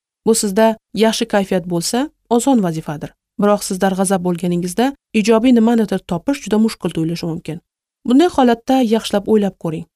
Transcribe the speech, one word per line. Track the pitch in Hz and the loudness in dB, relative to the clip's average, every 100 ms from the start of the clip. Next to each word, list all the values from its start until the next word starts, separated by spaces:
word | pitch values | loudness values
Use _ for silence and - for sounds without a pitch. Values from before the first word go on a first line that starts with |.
| _ _ - | _ _ 0
Bu | 220 | 0
sizda | 214 190 220 220 _ | 0 2 2 0 _
yaxshi | 185 220 214 233 | 0 0 0 -2
kayfiyat | 202 190 185 180 | -2 0 -4 -2
bo'lsa, | 170 - 240 294 - _ | -4 -2 -4 -4 -8 _
oson | 240 254 254 | 0 2 2
vazifadir. | 180 160 - 151 151 - _ - | 0 -4 -8 -10 -12 -18 _ -2
Biroq | 202 208 | 0 0
sizlar | - 185 196 185 | -2 -2 -2 0
g'azab | 196 196 | 0 0
bo'lganingizda | 180 170 180 175 180 175 254 285 _ | -2 -4 -2 -2 -4 -2 -2 -4 _
ijobiy | 220 202 220 247 | -2 2 2 4
nimanidir | 240 226 233 208 190 | 4 4 2 0 -4
topish | - 175 - 277 | -4 -6 -4 -6
juda | - 214 | -2 0
mushkul | 220 - 175 | 0 -2 -6
tuyulishi | 165 160 170 170 | -4 -4 -6 -8
mumkin. | 165 - 156 - _ _ _ - | -8 -10 -14 -16 _ _ _ 0
Bunday | 254 349 | 4 4
holatda | 330 247 233 - 262 | 4 2 2 0 0
yaxshilab | 233 220 - 202 202 | 2 0 0 -4 0
o'ylab | 220 202 - | 0 0 -4
ko'ring | 170 160 170 | -8 -8 -12